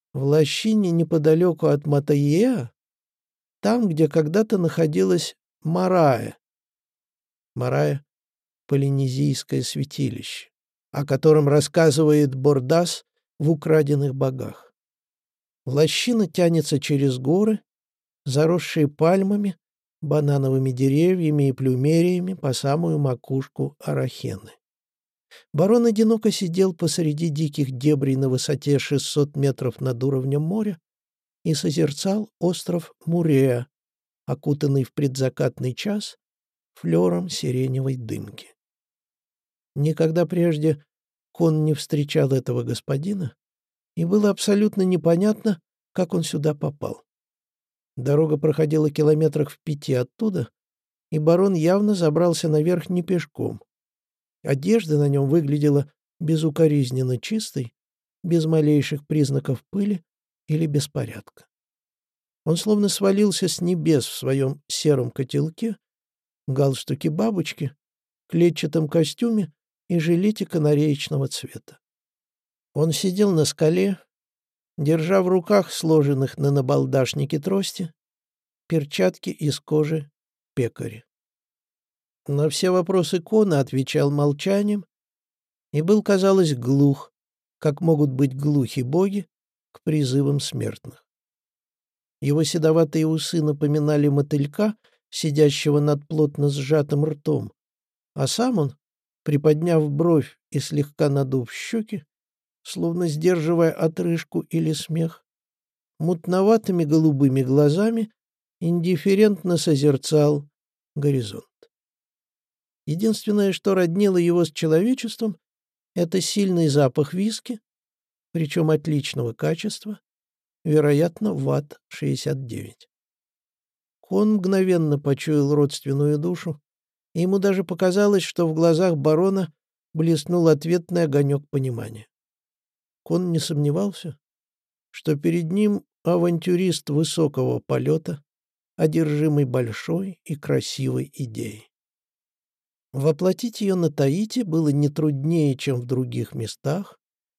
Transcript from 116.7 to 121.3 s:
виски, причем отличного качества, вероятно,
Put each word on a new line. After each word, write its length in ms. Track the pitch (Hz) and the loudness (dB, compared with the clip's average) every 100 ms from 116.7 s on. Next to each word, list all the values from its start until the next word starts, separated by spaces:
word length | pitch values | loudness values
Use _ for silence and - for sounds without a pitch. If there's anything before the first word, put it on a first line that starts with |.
| 143 135 135 147 | 4 2 0 -2
виски, 460 | 180 208 220 - 226 _ _ _ _ _ _ _ | -2 -4 -6 -10 -12 _ _ _ _ _ _ _
причем 380 | 170 151 175 156 | -6 -4 0 0
отличного 640 | 156 151 147 127 - 120 | 0 0 -4 -4 -6 -6
качества, 680 | 113 147 160 214 - 214 208 _ _ _ _ _ _ | -4 -4 -4 -6 -10 -12 -16 _ _ _ _ _ _
вероятно, 680 | 165 151 147 143 170 165 214 | 0 2 4 2 0 -2 -4